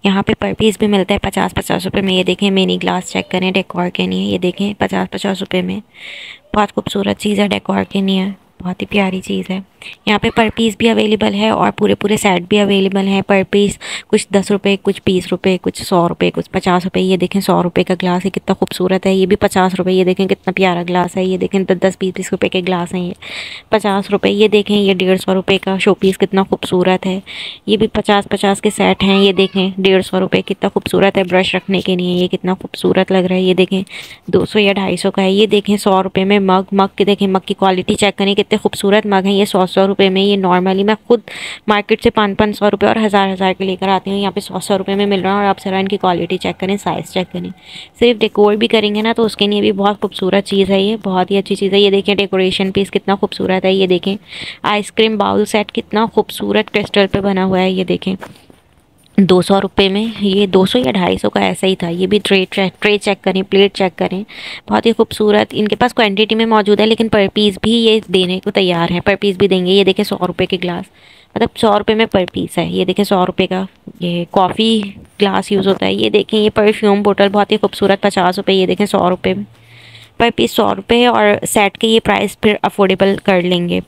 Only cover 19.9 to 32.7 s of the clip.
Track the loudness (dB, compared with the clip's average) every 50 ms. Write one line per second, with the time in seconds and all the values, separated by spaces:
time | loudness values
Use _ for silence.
19.9 | 2 2 2 2 2 0 0 -2 -2 -2 _ -6 -2 0 0 0 0 -2 -2 -2
20.9 | 0 0 -2 -2 -2 -2 -2 -2 -2 -2 -2 -2 0 -2 0 0 0 0 0 -2
21.9 | -2 _ -6 -6 -4 -6 -6 -6 -4 -2 -2 -2 -2 -2 -2 -2 -2 -2 -4 -4
22.9 | -6 -6 -6 -6 -8 -12 -16 -16 -14 -14 -14 -14 -16 -18 -4 _ -2 0 0 0
23.9 | 0 0 -2 -2 -2 0 0 0 2 4 2 4 4 2 2 2 0 2 2 2
24.9 | 2 2 2 2 2 0 0 0 -2 -2 2 0 0 0 0 -2 -2 0 2 2
25.9 | 2 2 2 0 2 0 -2 0 2 0 0 0 -2 -4 -4 -2 0 0 2 2
26.9 | 0 0 0 -4 -4 -4 -8 -12 -16 -16 -16 -16 -16 -12 _ -2 0 0 0 0
27.9 | 0 -4 0 2 0 0 0 -2 -4 0 0 0 0 0 -2 -2 0 2 0 0
28.9 | 2 2 2 2 4 4 4 4 4 2 0 0 0 -2 -2 -2 -2 0 2 2
29.9 | 2 2 2 0 -2 -2 0 0 0 -2 -2 -2 -6 _ -4 -2 -2 -4 -4 -2
30.9 | 0 2 2 2 2 0 -2 2 2 0 0 0 -2 -4 -4 -2 -4 -2 0 -2
31.9 | -2 -2 -2 -2 0 -2 -2 -2 -2 -4 -2 -4 -4 -4 -6 -14